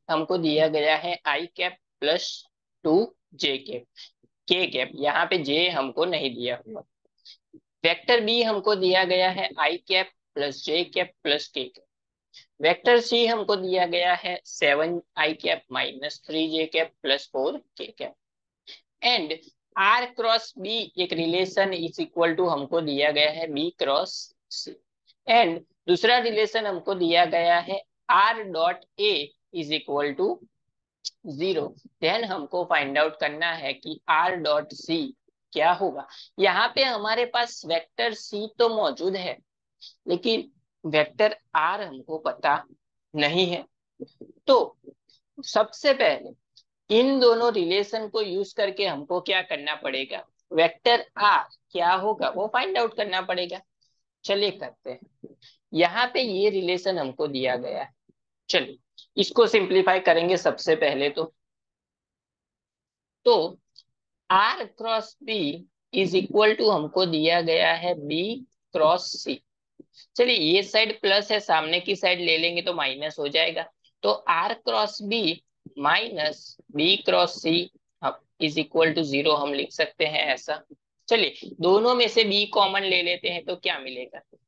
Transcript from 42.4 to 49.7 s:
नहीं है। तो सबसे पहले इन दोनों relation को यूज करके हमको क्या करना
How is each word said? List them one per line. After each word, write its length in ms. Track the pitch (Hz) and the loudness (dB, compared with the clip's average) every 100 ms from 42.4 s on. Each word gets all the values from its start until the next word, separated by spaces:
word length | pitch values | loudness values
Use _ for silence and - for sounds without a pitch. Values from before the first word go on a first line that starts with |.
| 151 151 - _ _ _ _ | 0 0 -2 _ _ _ _
नहीं 320 | 151 147 170 180 | -2 0 2 0
है। 160 | 175 - _ _ - - - - _ - | -2 -10 _ _ -20 -20 -20 -20 _ 4
तो 300 | 220 151 - - - _ _ _ - | 4 2 -8 -20 -20 _ _ _ -18
सबसे 540 | - 214 220 - 294 | -2 0 0 0 2
पहले 360 | 269 196 135 - - _ _ _ _ - | 4 2 0 -6 -20 _ _ _ _ 2
इन 280 | 220 262 269 | 4 4 6
दोनों 320 | 240 226 240 | 6 6 2
relation 560 | 208 170 190 202 226 214 | 2 2 0 0 -4 -4
को 140 | 220 | -4
यूज 300 | 202 185 190 | -2 -4 -4
करके 340 | - 196 190 190 | -2 -2 0 -2
हमको 340 | 143 147 180 | -4 -4 -4
क्या 180 | 180 190 | 0 -2
करना 320 | 180 147 147 | -2 -6 -6